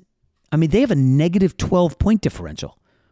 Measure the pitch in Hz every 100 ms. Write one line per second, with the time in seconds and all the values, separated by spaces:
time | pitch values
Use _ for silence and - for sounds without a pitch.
0 | _ _ _ _ _ 151 160 196 269 151
1 | 131 139 165 190 190 - - 180 175 -
2 | 196 220 123 - 82 76 71 - _ _
3 | _